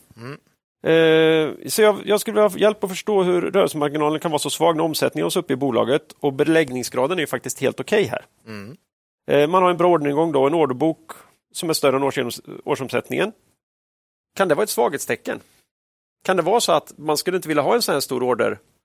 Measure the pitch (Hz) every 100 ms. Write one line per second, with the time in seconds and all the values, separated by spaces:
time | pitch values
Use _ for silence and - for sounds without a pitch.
0 | _ - 120 143 _ _ _ _ - 165
1 | 160 160 160 160 156 - - 165 214 202
2 | - 208 - 214 208 175 202 214 - 185
3 | - 202 180 180 - 190 170 156 147 151
4 | 151 156 170 147 143 - 165 165 165 147
5 | 131 - 165 180 170 135 139 113 110 147
6 | - - 147 135 147 160 147 127 120 127
7 | 135 180 143 123 - - 127 117 131 208
8 | 143 - - _ 113 107 101 156 _ _
9 | _ _ - 143 147 190 185 170 175 170
10 | 143 143 165 139 135 165 143 127 160 -
11 | - - - _ _ - 170 156 143 131
12 | 139 143 120 - - - - 147 131 123
13 | - 127 196 - _ _ _ _ _ _
14 | _ _ _ - 190 151 214 - 233 139
15 | - 120 - - - _ _ _ _ _
16 | _ _ - 190 160 226 - 165 - -
17 | 151 151 - 185 156 151 135 233 - 151
18 | - 127 127 117 110 104 _ _